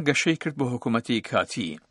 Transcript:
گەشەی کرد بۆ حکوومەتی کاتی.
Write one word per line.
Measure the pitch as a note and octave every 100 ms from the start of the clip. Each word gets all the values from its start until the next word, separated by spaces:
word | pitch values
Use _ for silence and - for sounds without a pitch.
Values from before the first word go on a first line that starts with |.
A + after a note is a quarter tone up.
| D3
گەشەی | C#3 F3 D#3+
کرد | E3 C#3+
بۆ | B2+
حکوومەتی | B2 B2 A2+ - A#2
کاتی. | - G#2+ F2 - E2+ D2+ _